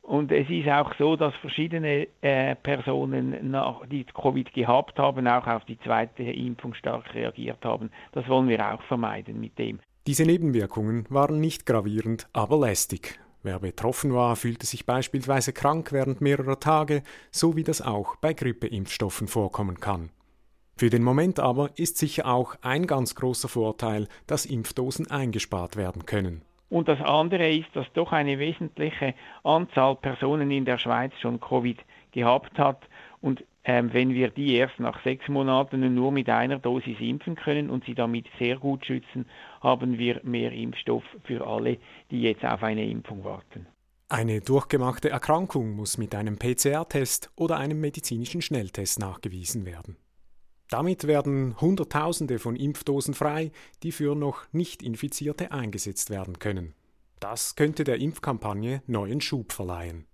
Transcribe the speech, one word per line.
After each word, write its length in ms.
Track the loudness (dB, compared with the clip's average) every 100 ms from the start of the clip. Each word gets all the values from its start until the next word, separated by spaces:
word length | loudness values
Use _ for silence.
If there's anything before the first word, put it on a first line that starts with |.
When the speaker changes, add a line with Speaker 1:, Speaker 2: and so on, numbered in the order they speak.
Speaker 1:
Und 280 | 0 0 4
es 200 | 2 2
ist 180 | 0 2
auch 240 | 2 2 2
so, 180 | 2 4
dass 180 | 0 -2
verschiedene, 720 | -8 -4 -2 -2 0 0 -2 _
äh, 340 | 2 2 2 -2
Personen, 920 | -2 -2 0 0 0 -2 -2 -4 -2
nach, 360 | -2 -2 -4 -6
die 180 | -6
covid 480 | -6 -2 0 0 -4
gehabt 460 | -2 4 4 4 2
haben, 280 | 2 4 2
auch 200 | 2 2
auf 180 | -4
die 140 | -4 -10
zweite 440 | 0 2 0 -4
Impfung 500 | -6 -4 -4 -6 -10
stark 400 | -6 -6 -6 -6
reagiert 500 | -6 -6 -4 -8 -6
haben. 260 | -2 -2 -4 -12 -8
Das 160 | -8 2
wollen 200 | 4 4
wir 220 | 2 0
auch 80 | -4
vermeiden 580 | -4 -2 -2 -6 -8 -10
mit 180 | -10 -6
dem. 220 | -6 -6 _ _ -2
Speaker 2:
Diese 200 | 2 4
Nebenwirkungen 800 | 4 4 2 0 -2 0 -2 0
waren 320 | 2 2 2
nicht 240 | 0 -2
gravierend, 640 | 0 2 2 -2 -2 -4 -4
aber 240 | -2 2 4
lästig. 600 | 4 2 -2 -4 -10 -16 -20 _
Wer 180 | -6 -4
betroffen 520 | -4 -2 -2 0 0
war, 240 | 4 4 2
fühlte 300 | -2 -4 -6
sich 180 | -4
beispielsweise 720 | -2 -2 0 -4 2 2 2
krank 360 | 2 2 2 0
während 300 | 0 0 2
mehrerer 400 | 4 4 2 0
Tage, 420 | 4 4 4 0 -2 -20 -8
so 260 | 2 4 4
wie 60 |
das 180 | 0 0
auch 360 | 0 0 -2 0
bei 180 | -2
Grippeimpfstoffen 920 | 0 -2 -2 -4 -4 -4 -2 -4 -2 -2
vorkommen 540 | 0 0 0 -4 -2
kann. 300 | -2 -2 -6 _ _ _ _ _ _ 2
Für 140 | 4
den 120 | 6
Moment 380 | 6 4 4 2
aber 300 | 2 2 -2 -2
ist 200 | -2 0
sicher 300 | -2 0 2
auch 300 | 2 0 -4
ein 260 | 0 0 2
ganz 280 | 2 0
großer 340 | -2 -2 -2 -2
Vorteil, 600 | 0 0 0 -2 -2 -4 -10 -4
dass 180 | -2
Impfdosen 680 | -2 -4 -2 -2 -2 -4 -4
eingespart 680 | -2 0 -2 -2 -4 -4 -4
werden 280 | -4 -4
können. 380 | -2 -2 -2 -4 -14 _ _
Speaker 1:
Und 180 | 0 4
das 120 | 2
andere 480 | 4 4 4 2 4
ist, 140 | 2 -2
dass 120 | -6 -2
doch 180 | -2 2
eine 280 | 2 2 0
wesentliche 720 | -2 -2 -8 -4 -4 -2 -4 -4 -16 -4
Anzahl 500 | 4 4 4 4 4
Personen 560 | 4 -4 -2 0 2 2
in 140 | 0
der 140 | 0 0
Schweiz 340 | 2 0 0 -4
schon 180 | -4 -4
covid 400 | 0 0 0 -4 -14 -20 _
gehabt 480 | 0 4 4 2 2
hat. 240 | 2 2 -12 -20 -20 -4
Und, 240 | -2 -2 -6 _
ähm, 280 | 2 2 4
wenn 200 | 4 4
wir 180 | 4 2
die 240 | 2 2
erst 260 | 4 4 0
nach 200 | -4 -2
sechs 240 | -4 -4 -2
Monaten 680 | 0 4 2 2 2 2
nur 160 | 4 2
mit 180 | 2 2
einer 300 | 2 2 -2
Dosis 400 | -2 -2 -4 -6
impfen 380 | -4 -4 -6 -4
können 340 | -2 0 0
und 140 | -4
sie 100 | -4
damit 320 | -2 -2 -2 -6 -2
sehr 160 | -2 0
gut 280 | -2 -4
schützen, 420 | -4 -6 -4 -10 -10 -14 -20 -2
haben 380 | 2 2 2 0
wir 220 | 0 0
mehr 260 | -2 -2 -2
Impfstoff 540 | -4 -8 -6 -2 -2 -4 -18
für 240 | -6 -6 -2
alle, 320 | -2 -2 -2 -8 -20 _
die 120 | 0
jetzt 220 | 0 2
auf 200 | -2 0
eine 200 | 0 -2
Impfung 380 | -2 -4 -8 -10
warten. 440 | -10 -12 -14 -18 -18 _ _ _ _
Speaker 2:
Eine 320 | -2 0 0
durchgemachte 680 | 2 2 4 2 2 0 -2
Erkrankung 680 | 0 2 2 2 -2 -2 -4
muss 200 | -6 -4
mit 160 | -4
einem 240 | -4 -4 -2
P-C-R-Test 920 | -2 2 2 0 0 -2 0 -2 -6 -4
oder 200 | -2 0
einem 240 | -2 -2
medizinischen 600 | -4 -4 -6 -4 -4 -4
Schnelltest 560 | -2 -2 -2 -4 -4 -2
nachgewiesen 640 | -4 -6 -8 -8 -6 -6
werden. 320 | -6 -12 -16 -18 _ _ -20 -20 -20 _ -6
Damit 360 | -2 0 0 4
werden 540 | 4 4 0 0 2
Hunderttausende 800 | 2 2 0 0 0 -2 -2 -2
von 180 | -2 -2
Impfdosen 560 | -2 -2 -2 0 -2
frei, 400 | 0 0 0 -4 -8 -20 -8
die 100 | -8
für 240 | -2 -2 0
noch 280 | -2 -4 -4
nicht 320 | -2 -2 -6
Infizierte 720 | -8 -4 -6 -4 -4 -4 -6
eingesetzt 560 | -4 -4 -4 -6 -6 -4
werden 300 | -4 -6 -4
können. 360 | -4 -4 -6 -14 _ _ _ _
Das 340 | -8 -4 -6
könnte 300 | 2 2 2
der 160 | 0 0
Impfkampagne 840 | -2 -4 -4 -4 -4 -4 -4 -6 -2
neuen 340 | -2 -2 -4
Schub 320 | -2 -4 -6
verleihen. 540 | -8 -6 -6 -8 -12 -16